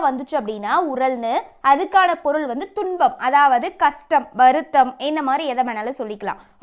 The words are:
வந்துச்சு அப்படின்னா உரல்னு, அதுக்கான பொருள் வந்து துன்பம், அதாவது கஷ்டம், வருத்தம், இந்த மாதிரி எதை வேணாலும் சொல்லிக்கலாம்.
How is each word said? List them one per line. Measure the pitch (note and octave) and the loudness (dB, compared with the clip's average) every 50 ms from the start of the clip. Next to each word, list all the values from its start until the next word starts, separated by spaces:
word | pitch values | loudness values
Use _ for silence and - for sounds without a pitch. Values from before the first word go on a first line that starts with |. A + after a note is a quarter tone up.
| E4+ | 6
வந்துச்சு | C#4 C4 C4 C#4+ - D#4 C#4+ | 2 0 -4 -6 -6 -4 -4
அப்படின்னா | A3 G3+ A3 G#3 G3+ G#3 C4+ E4+ F4+ D4+ C4 | -4 -6 -8 -8 -4 -2 0 0 0 -2 -2
உரல்னு, | B3 B3+ B3 C4 A#3 A#3 A3+ B3+ F#4 G#4+ - - _ - C#4 | -2 -2 -2 -2 -2 -4 -4 -4 -4 -4 -8 -12 _ 2 2
அதுக்கான | C#4 C#4+ F#4+ F#4+ G4 F#4+ F#4 F4+ E4 E4 - | 2 2 2 2 2 4 4 4 2 0 -2
பொருள் | D4 C#4+ D#4 D4+ C4 A#3 | -2 -2 -2 -2 -4 -6
வந்து | C4+ G4 G4 - | -6 -8 -8 -6
துன்பம், | G#4+ G4+ F#4 F#4 F4 D4 A#3 - - A3 B3+ | -6 -6 -4 0 0 0 0 0 -2 -2 2
அதாவது | C#4 C#4+ C#4+ C#4 B3+ A#3+ C4 F4+ - - E4 | 4 4 4 4 4 2 0 -4 -2 0 0
கஷ்டம், | D4 C#4+ - - - D#4+ C#4 B3 - - G3+ B3+ | 0 0 -2 -4 -2 0 0 0 -2 0 4 4
வருத்தம், | B3+ C4+ D#4 D4+ - - C#4 B3+ B3+ B3+ - B3 D4 | 4 4 4 0 0 2 2 2 2 0 -4 -6 -4
இந்த | D4+ D#4 C#4+ C4 | -4 -2 -2 -2
மாதிரி | C4+ D4 E4 C#4 B3 | -2 -2 -2 -2 -2
எதை | B3 B3 B3 | -2 -2 -4
வேணாலும் | A3+ G#3+ G#3+ A#3+ C#4 - | -4 -6 -8 -8 -8 -8
சொல்லிக்கலாம். | B3+ A3 G#3+ G#3 G#3 F#3+ - - - _ _ _ | -10 -10 -10 -8 -8 -8 -8 -10 -12 _ _ _